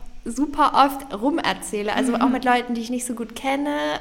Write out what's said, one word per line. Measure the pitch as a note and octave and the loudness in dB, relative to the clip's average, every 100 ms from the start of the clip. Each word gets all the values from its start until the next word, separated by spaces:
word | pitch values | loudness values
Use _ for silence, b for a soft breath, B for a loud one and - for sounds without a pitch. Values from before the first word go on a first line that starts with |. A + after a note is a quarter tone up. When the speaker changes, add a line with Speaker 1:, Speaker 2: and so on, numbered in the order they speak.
| - - A#3 | -12 -10 -6
Speaker 1:
super | A#3 D4+ D4 C#4 - | -2 -2 2 4 6
oft | C#4 C#4+ - G3+ | 4 2 -8 -2
rumerzähle, | C4 E4 - F#3+ - G#3 G#3 | 0 0 0 -4 -4 -4 -2
also | - C4 | 0 2
Speaker 2:
Mhm. | A#3+ | 2
Speaker 1:
auch | C4 | 2
mit | B3+ B3 | 2 4
Leuten, | B3 A#3+ | 2 2
die | A#3 | -4
ich | A3+ | -2
nicht | B3 - | -4 -4
so | |
gut | A3+ A3+ - | -6 -6 -4
kenne, | C4+ C#4 D4 D4 D4+ D4+ | -2 0 0 -2 -2 -4